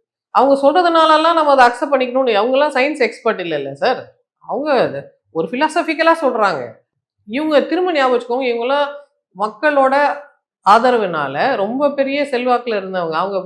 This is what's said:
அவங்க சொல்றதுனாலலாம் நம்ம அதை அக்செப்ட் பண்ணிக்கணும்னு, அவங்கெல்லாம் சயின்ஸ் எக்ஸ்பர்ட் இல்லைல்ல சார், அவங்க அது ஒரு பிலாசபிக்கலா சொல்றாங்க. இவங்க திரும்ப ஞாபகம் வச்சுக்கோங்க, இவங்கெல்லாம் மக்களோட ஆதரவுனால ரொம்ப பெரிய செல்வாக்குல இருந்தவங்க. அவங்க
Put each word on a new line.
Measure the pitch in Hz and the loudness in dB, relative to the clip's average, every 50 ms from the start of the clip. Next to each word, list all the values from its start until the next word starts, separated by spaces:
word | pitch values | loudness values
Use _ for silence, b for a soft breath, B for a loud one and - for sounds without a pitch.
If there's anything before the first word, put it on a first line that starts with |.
| _ _ _ _ _ _ | _ _ _ _ _ _
அவங்க | - 202 247 277 277 | 0 2 4 4 4
சொல்றதுனாலலாம் | 277 269 277 302 370 339 339 330 330 320 320 311 311 320 330 339 | 4 2 2 4 2 2 2 4 4 4 4 4 4 4 2 2
நம்ம | 330 302 285 277 | 2 2 4 4
அதை | 262 247 | 6 6
அக்செப்ட் | 240 240 - 311 277 277 | 4 4 0 -4 -2 0
பண்ணிக்கணும்னு, | 254 254 247 240 262 269 240 214 196 | 0 0 0 -2 -2 0 0 0 0
அவங்கெல்லாம் | 214 254 262 277 285 302 285 | 0 0 2 0 0 0 0
சயின்ஸ் | 254 262 294 302 294 | 0 -2 -2 -2 -2
எக்ஸ்பர்ட் | 240 214 - - - 226 202 185 | -2 -4 -4 -4 -4 -4 -2 -4
இல்லைல்ல | 175 170 156 143 135 135 | -4 -6 -4 -6 -6 -8
சார், | 139 139 180 247 - 139 117 - _ _ _ _ _ _ _ - | -6 -4 -2 -2 -2 -4 -8 -14 _ _ _ _ _ _ _ -8
அவங்க | 185 240 294 311 | -8 -6 -2 0
அது | 277 226 170 135 131 143 - - _ _ _ _ | 0 0 0 -2 -4 -8 -12 -16 _ _ _ _
ஒரு | - 160 165 - | -6 -6 -6 -4
பிலாசபிக்கலா | 247 254 311 302 - 349 320 311 311 311 320 330 330 330 | -2 -2 -2 -2 0 -2 -2 -2 -2 0 2 2 2 2
சொல்றாங்க. | 311 262 240 220 214 190 165 135 120 117 113 _ _ _ _ _ _ _ _ _ _ | 0 -2 0 0 0 0 -2 -4 -8 -12 -14 _ _ _ _ _ _ _ _ _ _
இவங்க | 202 220 277 311 311 302 269 | -8 -6 -4 -2 0 2 2
திரும்ப | - - 320 349 359 370 | 2 0 -2 -2 -2 0
ஞாபகம் | 330 285 269 262 247 233 | 0 0 0 2 0 -2
வச்சுக்கோங்க, | - 240 240 262 269 | -2 -4 -4 -4 -2
இவங்கெல்லாம் | 247 233 233 233 254 277 294 285 285 285 - - _ _ _ _ _ - 180 | -2 -4 -2 -2 -2 0 -2 -2 -4 -6 -12 -20 _ _ _ _ _ -8 -6
மக்களோட | 208 214 214 - 311 302 294 277 262 262 269 285 294 277 - - - - _ _ _ _ _ _ - 190 | -6 -6 -4 -2 -2 0 2 2 2 2 2 2 2 0 -2 -4 -12 -18 _ _ _ _ _ _ 4 4
ஆதரவுனால | 208 233 233 254 254 226 208 180 165 156 143 135 135 151 202 262 262 | 4 6 6 4 2 2 0 -2 -4 -4 -4 -4 -2 -2 -2 0 0
ரொம்ப | 202 196 214 247 269 294 285 | -2 -4 -4 -2 0 -2 0
பெரிய | 285 277 269 269 277 285 | 0 -2 -2 -2 -2 -4
செல்வாக்குல | 285 285 269 240 247 254 247 240 247 240 220 202 | -2 -2 -4 -2 0 0 0 0 -2 -4 -4 -4
இருந்தவங்க. | 190 185 185 180 170 165 | -4 -4 -4 -4 -4 -2
அவங்க | 156 160 185 196 196 190 185 | -2 -2 -2 -2 -4 -6 -4